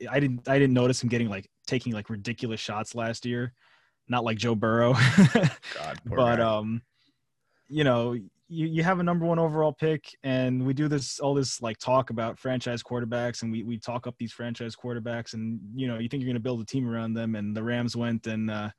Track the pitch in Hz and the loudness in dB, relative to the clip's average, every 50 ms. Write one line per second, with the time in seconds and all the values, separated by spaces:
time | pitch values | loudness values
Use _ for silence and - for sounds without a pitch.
0 | 120 107 123 143 143 131 127 120 - - 139 139 143 135 123 127 123 127 127 - | -6 -2 0 2 2 2 0 -2 0 2 4 6 6 6 6 6 6 4 4 2
1 | - 117 120 117 117 107 101 95 - _ _ _ _ - 139 127 - 127 113 107 | 0 0 2 2 0 0 -2 -4 -8 _ _ _ _ -4 -4 -4 -2 -4 -6 -6
2 | 104 - 113 101 101 120 113 - 131 113 113 107 - - 104 107 110 - - 117 | -6 -8 -10 -8 -6 -8 -6 -6 -6 -6 -6 -6 -6 -6 -6 -6 -6 -6 -6 -4
3 | 113 113 113 - - 120 120 120 123 123 - _ _ _ _ _ _ _ _ _ | -4 -4 -4 -4 -4 -4 -2 -2 -2 -4 -8 _ _ _ _ _ _ _ _ _
4 | _ - 120 123 113 117 110 104 113 120 117 104 113 110 113 117 120 120 127 113 | _ -2 0 0 2 0 0 0 0 0 2 2 2 4 4 6 6 6 6 6
5 | 131 127 - 196 190 131 - 226 180 135 - - - - - - 76 76 69 - | 6 6 8 8 6 6 6 6 4 2 0 -2 -12 -12 -10 -10 -8 -8 -10 -10
6 | - 117 - 135 123 117 120 117 113 113 110 107 107 110 113 117 - _ _ _ | -8 -2 2 4 4 4 4 4 4 2 2 0 0 -2 -4 -6 -6 _ _ _
7 | _ _ _ _ _ _ _ _ _ _ _ _ _ - 147 151 147 135 120 117 | _ _ _ _ _ _ _ _ _ _ _ _ _ -4 0 2 4 6 6 4
8 | 117 120 123 117 95 - _ _ _ - 170 160 156 160 160 160 160 180 190 175 | 4 0 -2 -4 -6 -10 _ _ _ -10 -4 -4 -2 0 0 2 2 2 2 2
9 | 175 175 175 170 165 170 165 165 165 160 151 160 156 151 143 - 160 160 156 147 | 2 2 2 2 2 2 2 4 2 2 2 2 2 2 2 2 0 0 0 0
10 | - - - _ - 135 131 131 127 127 127 127 127 135 135 135 151 147 151 143 | -4 -10 -16 _ -4 0 0 2 2 2 2 2 0 0 0 0 0 2 0 0
11 | 127 - - - 143 139 143 139 135 120 - - 120 113 110 - - 127 127 131 | -2 -4 -6 -4 -2 0 2 2 0 0 -2 -4 -6 -6 -6 -4 0 2 2 2
12 | 123 - 113 113 113 113 - - - 131 127 123 - 127 120 113 - - 123 123 | 2 0 -2 -4 -4 -4 -4 -4 -4 -4 -4 -2 -2 -4 -6 -6 -6 -6 -6 -4
13 | 120 113 120 120 120 120 117 - 117 113 110 113 101 117 117 110 - - 117 123 | -4 -2 -2 -2 -2 -4 -4 -6 -6 -6 -4 -4 -6 -6 -8 -8 -6 -6 -8 -6
14 | - 123 120 - 120 110 - - 120 120 117 - 120 113 110 - - 123 120 120 | -6 -8 -8 -8 -10 -10 -8 -8 -8 -8 -8 -8 -8 -10 -10 -10 -8 -8 -6 -6
15 | 110 120 117 117 117 - - 110 110 113 113 104 95 101 113 131 135 123 117 110 | -6 -6 -6 -6 -8 -8 -8 -8 -6 -6 -6 -8 -10 -10 -8 -6 -4 -4 -4 -4
16 | 117 117 143 139 127 127 120 117 110 127 123 113 107 - - 139 127 120 117 117 | -4 -4 -4 -4 -4 -2 -2 -2 -2 -2 -4 -4 -4 -4 -4 -2 -2 -2 -2 -4
17 | 113 113 113 117 113 113 110 107 104 104 107 110 110 120 120 120 120 117 117 117 | -2 -2 -2 -2 -2 -2 -2 -2 -4 -4 -4 -4 -2 -2 0 0 0 -2 -2 -2
18 | 120 117 117 113 - 113 110 110 110 110 107 104 104 107 - | -2 -2 -2 -2 -4 -4 -4 -2 -2 -2 -4 -4 -6 -8 -10